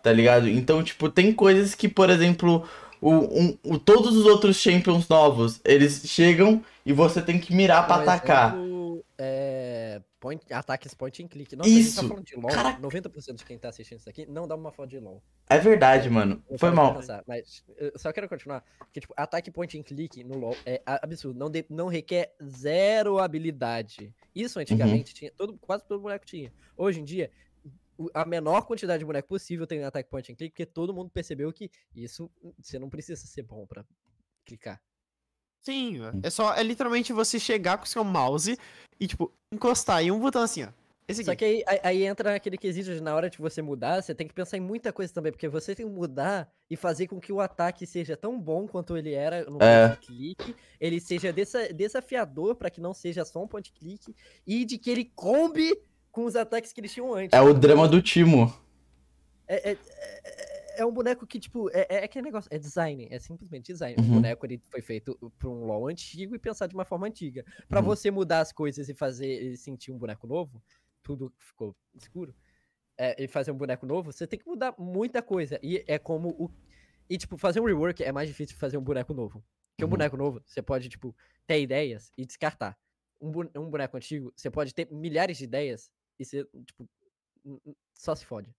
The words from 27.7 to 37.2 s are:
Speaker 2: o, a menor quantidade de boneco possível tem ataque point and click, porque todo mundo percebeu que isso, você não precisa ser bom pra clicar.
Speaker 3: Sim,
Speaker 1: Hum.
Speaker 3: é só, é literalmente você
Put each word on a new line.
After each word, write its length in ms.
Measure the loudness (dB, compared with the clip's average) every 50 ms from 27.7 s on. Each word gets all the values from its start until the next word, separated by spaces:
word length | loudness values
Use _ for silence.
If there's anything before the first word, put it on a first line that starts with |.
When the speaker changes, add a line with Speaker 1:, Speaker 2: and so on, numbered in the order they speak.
| -20 _ _ _ _
Speaker 2:
o, 100 | -12 -12 -6 _
a 100 | -4 -4
menor 360 | -2 -4 -4 -2 0 0 0 0
quantidade 320 | -2 -10 -8 -4 -4 -4 -4
de 60 | -4
boneco 220 | -6 -6 -8 -6
possível 380 | _ -10 -10 -8 -10 -10 -10 -8
tem 180 | -8 -8 -8 -8
ataque 260 | -8 -8 -10 -10 _
point 220 | -12 -14 -14 -14
and 40 | -16
click, 160 | _ -16 -16
porque 140 | _ -12 -14
todo 260 | _ _ -8 -8 -8 -8
mundo 160 | -10 -14 -12
percebeu 420 | _ -12 -10 -10 -10 -8 -8 -10
que 200 | -10 _ -18 -20 _ _ _ _ _
isso, 340 | -18 -18 -18 -16 -18 -20 -20 _ _ _ -20 _ _
você 160 | -20 -16 -16
não 120 | -14 -14 -14
precisa 360 | -16 -16 -14 -14 -16 -16 -16
ser 160 | -18 _ -18
bom 240 | -16 -16 -18 -20 -20
pra 180 | _ -20 -20 -20 _ _ _ _ _ _ _ _ _ _ _ _
clicar. 340 | _ -20 _ _ -18 -18 _ _ _ _ _ _ _ _ _ _ _ _ _ _ _ _ _ _
Speaker 3:
Sim, 340 | -8 -6 -6 -6 -6 -8 -10
Speaker 1:
Hum. 180 | -10 -10 -10 -8 -6
Speaker 3:
é 60 | -6
só, 240 | -2 0 0 0 0
é 80 | 0 -2
literalmente 480 | -2 -2 -4 -4 -2 -2 -2 -2 -2
você 280 | -2 -2